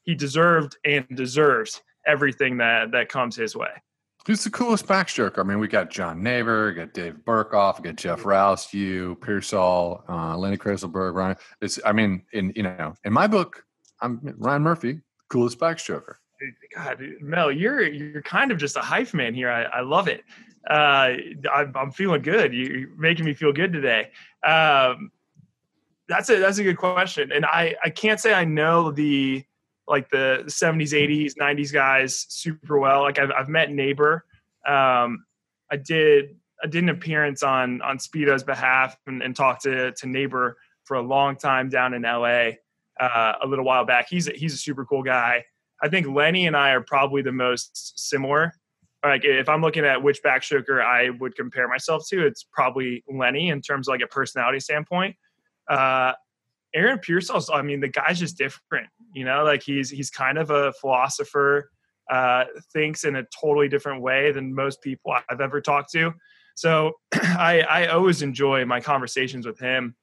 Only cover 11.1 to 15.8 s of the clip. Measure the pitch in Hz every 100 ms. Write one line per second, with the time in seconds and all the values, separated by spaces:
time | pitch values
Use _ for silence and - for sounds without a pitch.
11.1 | 87 92 95 - _ 101 - 110 107 104
12.1 | 92 _ 107 95 110 95 90 78 - 101
13.1 | 123 208 208 170 - _ _ _ _ 120
14.1 | 117 143 113 117 143 156 165 120 156 _
15.1 | _ _ 127 117 120 165 165